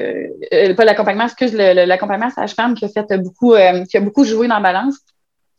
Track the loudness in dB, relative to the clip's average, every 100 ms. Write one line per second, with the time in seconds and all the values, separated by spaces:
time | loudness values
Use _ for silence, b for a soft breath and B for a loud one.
0 | -6 -8 -10 -12 -4 0 2 4 2 2
1 | 0 -2 -4 -2 -4 0 2 4 2 0
2 | -2 -4 -6 -6 -8 -4 -4 -2 -6 -6
3 | -4 -4 -4 -2 2 6 4 2 -2 -2
4 | -2 0 0 0 0 0 0 -2 -4 -6
5 | _ _ _ _ _